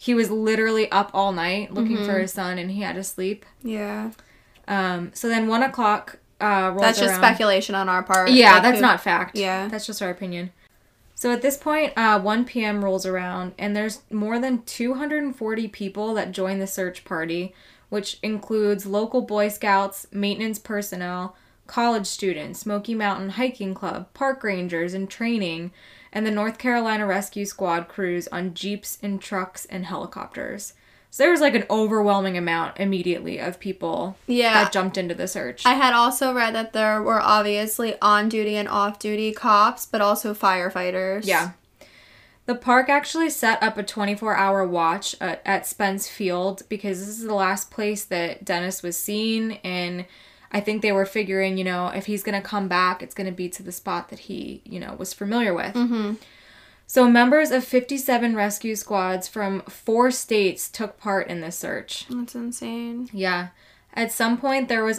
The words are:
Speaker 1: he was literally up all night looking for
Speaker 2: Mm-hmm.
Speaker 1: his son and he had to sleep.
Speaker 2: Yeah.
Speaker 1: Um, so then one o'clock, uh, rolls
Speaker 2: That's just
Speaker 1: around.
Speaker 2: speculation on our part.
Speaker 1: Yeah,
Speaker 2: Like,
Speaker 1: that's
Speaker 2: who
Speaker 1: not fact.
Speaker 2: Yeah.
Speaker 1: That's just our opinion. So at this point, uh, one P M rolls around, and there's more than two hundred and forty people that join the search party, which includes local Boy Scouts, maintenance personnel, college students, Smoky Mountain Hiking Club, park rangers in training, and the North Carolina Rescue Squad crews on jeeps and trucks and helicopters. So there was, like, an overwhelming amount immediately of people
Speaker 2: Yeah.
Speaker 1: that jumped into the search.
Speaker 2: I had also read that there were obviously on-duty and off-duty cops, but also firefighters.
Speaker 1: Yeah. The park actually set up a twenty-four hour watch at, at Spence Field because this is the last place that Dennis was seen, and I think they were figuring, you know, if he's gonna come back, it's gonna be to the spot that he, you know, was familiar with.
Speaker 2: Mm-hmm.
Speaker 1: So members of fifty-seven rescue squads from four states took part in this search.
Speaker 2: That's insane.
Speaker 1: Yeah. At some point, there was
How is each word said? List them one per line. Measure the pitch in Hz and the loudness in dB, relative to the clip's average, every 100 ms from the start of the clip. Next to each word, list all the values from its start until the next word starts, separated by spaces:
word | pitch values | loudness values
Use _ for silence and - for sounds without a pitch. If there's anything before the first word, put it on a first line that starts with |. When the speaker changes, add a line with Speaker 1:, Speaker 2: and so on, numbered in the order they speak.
Speaker 1:
he | 247 | 0
was | 233 214 | 2 2
literally | 220 220 220 220 220 214 | 0 2 2 2 2 2
up | 190 202 | 2 0
all | - 196 | 0 0
night | 180 175 202 202 | 0 -2 -2 -4
looking | 196 226 214 | -2 0 0
for | 202 | 0
Speaker 2:
Mm-hmm. | 196 | 0
Speaker 1:
his | 185 | -2
son | 202 180 180 | -4 -4 -4
and | 180 | -6
he | 202 | -4
had | 185 175 | -6 -6
to | |
sleep. | 190 - 190 208 - _ | -8 -6 -4 -6 -10 _
Speaker 2:
Yeah. | 233 214 208 208 220 - _ _ _ _ - | -8 -6 -6 -6 -8 -12 _ _ _ _ -4
Speaker 1:
Um, | 196 185 175 175 | 0 0 -2 -6
so | - 233 | -6 -2
then | 226 220 | 0 2
one | 233 | 2
o'clock, | 269 262 214 208 - - _ - | 2 2 2 2 -2 -18 _ -4
uh, | 208 196 190 | 0 2 2
rolls | 185 | 4
Speaker 2:
That's | 226 226 | 4 4
just | 233 185 | 2 6
Speaker 1:
around. | |
Speaker 2:
speculation | 233 233 214 190 196 196 | 4 6 4 4 2 0
on | 190 | 0
our | 180 | 0
part. | 185 185 185 | 4 4 8
Speaker 1:
Yeah, | 254 214 | 10 12
Speaker 2:
Like, | 185 | 12
Speaker 1:
that's | 233 220 | 8 6
Speaker 2:
who | |
Speaker 1:
not | 240 175 | 6 4
fact. | 202 175 180 208 | 2 0 0 -2
Speaker 2:
Yeah. | 190 190 208 | -2 -2 -4
Speaker 1:
That's | 214 214 | -6 -8
just | 208 | -6
our | 185 | -6
opinion. | 180 185 175 180 - _ _ _ _ _ - | -6 -8 -8 -8 -12 _ _ _ _ _ -4
So | 247 | -2
at | 240 | 2
this | 269 277 | 0 0
point, | 302 302 294 226 | 0 0 0 2
uh, | 220 208 | 4 4
one | 196 226 247 | 4 0 0
P | 240 | -2
M | 214 208 196 | -2 0 0
rolls | 190 185 | 0 -2
around, | 185 180 185 180 - | -4 -4 -6 -8 -6
and | 208 208 | -4 -2
there's | 214 214 - | -4 -6 -8
more | 214 214 240 | -4 -2 -2
than | 262 240 | 0 -2
two | - - 240 | -4 -4 -2
hundred | 262 294 302 | -2 -2 -2
and | 285 262 | -4 -4
forty | 220 220 214 | -4 -4 -4
people | - 196 202 220 | -6 -8 -4 -4
that | 220 190 | -2 -4
join | 185 190 196 | -4 -2 -2
the | 190 | -4
search | 196 180 180 | -4 -6 -8
party, | - 165 165 170 185 - - - _ | -8 -6 -4 -4 -6 -12 -20 -20 _
which | 208 196 - | -6 -6 -6
includes | 214 208 - 220 208 196 196 | -6 -6 -2 0 2 0 -2
local | 202 226 254 | -2 0 -2
Boy | 202 208 208 | 0 0 0
Scouts, | 208 214 196 196 - - | 0 2 2 2 -4 -10
maintenance | 202 202 202 220 214 | -4 -2 -2 -4 -6
personnel, | - 208 202 180 180 180 190 - _ _ - | -6 -6 -6 -8 -6 -6 -8 -12 _ _ -8
college | 240 233 226 190 | 0 2 2 -2
students, | - 196 156 143 180 | -4 -2 -4 -6 -10
Smoky | 214 208 220 220 | -6 -4 -4 -2
Mountain | 202 185 196 | 0 -2 -4
Hiking | 196 254 254 196 | -2 -2 -2 -8
Club, | 190 175 - 180 | -6 -6 -6 -10
park | - 269 262 214 | -2 -2 0 -2
rangers | 185 180 170 175 | -4 -2 -2 -2
in | 190 190 | -4 -6
training, | - 233 233 175 165 175 - - - - | -4 -2 0 -2 -4 -10 -14 -20 -20 -10
and | 214 214 | -4 -2
the | |
North | 208 220 220 | 0 -2 -2
Carolina | 247 240 226 214 208 | 0 0 0 0 0
Rescue | 190 196 208 202 | -2 -4 -8 -8
Squad | - 180 170 175 | -4 -2 -2 -4
crews | - 185 175 170 | -4 -2 -2 -4
on | 175 185 | -6 -6
jeeps | 175 196 202 - - | -6 -6 -6 -8 -8
and | 202 196 | -6 -6
trucks | - 190 185 - - | -4 -6 -6 -10 -12
and | 185 180 | -10 -8
helicopters. | 180 175 - - - - 202 - - _ _ _ | -8 -8 -12 -12 -10 -8 -10 -12 -18 _ _ _
So | - | 4
there | 320 | 6
was, | 330 | 6
like, | 285 233 | 6 4
an | - | 2
overwhelming | 214 214 220 202 196 190 175 | 2 2 4 4 4 2 -2
amount | 175 165 160 - | 0 0 -2 -2
immediately | 196 190 175 170 170 180 | 0 0 0 -2 -4 -6
of | 156 180 | -6 -6
people | 196 180 170 170 180 - - | -8 -6 -4 -2 -4 -6 -2
Speaker 2:
Yeah. | 240 233 | 2 4
Speaker 1:
that | 214 202 | 6 4
jumped | 196 185 190 | 2 0 -2
into | 175 170 | -4 -4
the | 185 | -6
search. | 202 - - 247 | -6 -8 2 4
Speaker 2:
I | |
had | 269 254 | 6 4
also | 240 240 247 262 | 6 4 2 0
read | 247 226 | 0 0
that | 226 220 | -2 -2
there | 220 214 214 | 0 2 2
were | 214 220 | 2 2
obviously | - 214 208 208 214 - 226 - | 4 4 4 0 -2 -2 -4 2
on-duty | 208 208 220 220 208 208 | 4 4 4 0 0 -2
and | 202 | -2
off-duty | 208 202 208 214 214 214 | 0 0 -2 -4 -2 -2
cops, | 214 233 208 220 240 - | 0 4 6 6 2 -2
but | 220 | 2
also | 202 214 214 208 | 2 2 -2 0
firefighters. | 196 185 180 180 180 185 190 196 196 | 2 2 0 -2 -2 -2 -2 -2 0
Speaker 1:
Yeah. | 165 180 - _ _ - - - - _ _ - | 0 0 -8 _ _ -20 -20 -20 -20 _ _ -8
The | |
park | 240 254 254 262 | -2 4 4 6
actually | 285 285 330 320 | 2 2 0 0
set | - 226 226 | 0 0 2
up | 220 214 | 0 0
a | |
twenty-four | 202 214 202 208 220 196 | -6 -4 -2 -2 0 2
hour | 196 196 185 | 4 2 2
watch | 175 165 196 - - | 2 2 0 -4 -6
at, | 185 165 - | -6 -4 -2
at | 190 - | -2 -2
Spence | - 202 196 - | -2 -2 -2 -6
Field | - 185 180 190 196 - | -4 -2 0 -2 -4 -8
because | 208 202 185 | -6 -4 -6
this | 202 | -6
is | 226 | -8
the | 226 202 | -2 0
last | 185 196 - | 0 0 -6
place | - 208 208 - | -4 -4 -4 -4
that | 175 170 - - | -4 -4 -4 -4
Dennis | 175 180 190 | -2 -4 -6
was | 175 170 | -6 -6
seen, | - 208 226 220 220 - | -4 -2 0 0 -2 -6
and | 185 180 175 180 180 - - _ - | -6 -4 -4 -6 -10 -18 -20 _ -6
I | 202 | -4
think | 208 214 | -2 0
they | 214 | 2
were | 196 196 | 2 0
figuring, | 214 190 190 190 190 | -2 -2 0 0 0
you | |
know, | 185 180 180 | -2 -2 -4
if | 196 214 | -4 -4
he's | 202 | -6
gonna | 214 196 | -4 -6
come | 196 208 190 | -4 -4 0
back, | 180 180 180 | 2 2 0
it's | 170 | -8
gonna | - 185 | -8 -6
be | 180 180 | -6 -8
to | - | -10
the | 185 | -14
spot | 180 196 175 - | -12 -6 -6 -8
that | 190 | -14
he, | - - - - - | -12 -12 -10 -14 -14
you | 180 | -14
know, | - - | -12 -10
was | 185 | -10
familiar | - 202 233 220 170 | -8 -2 0 2 0
with. | - 240 | -2 0
Speaker 2:
Mm-hmm. | 240 226 208 220 - - - - - _ - | 0 0 -2 -6 -12 -20 -20 -20 -20 _ 0
Speaker 1:
So | 262 247 | 6 8
members | 240 254 302 302 | 8 8 6 4
of | 254 | 2
fifty-seven | 254 254 247 277 269 240 233 220 | 2 0 0 -2 0 2 2 0
rescue | 208 202 226 214 | -2 -2 -6 -6
squads | - 196 185 185 - | -2 -2 0 -2 -4
from | 220 196 190 - | -4 -4 -4 -8
four | - - 226 254 | -8 0 4 4
states | 247 - 214 190 175 - | 2 0 2 2 0 -8
took | - 214 - | -8 -8 -6
part | 208 196 - | -2 -2 -2
in | 175 | -6
this | 165 - | -8 -8
search. | - - - - - | -8 -8 -8 -12 -10
Speaker 2:
That's | 247 240 | -10 -8
insane. | 240 233 240 233 233 233 233 247 | -8 -10 -8 -8 -8 -8 -10 -10
Speaker 1:
Yeah. | 202 185 175 180 - _ _ _ | -4 -2 -2 -4 -14 _ _ _
At | 226 226 | -4 -2
some | - 226 240 | 0 0 2
point, | 269 269 254 | 0 0 0
there | 226 | 0
was | 220 | 0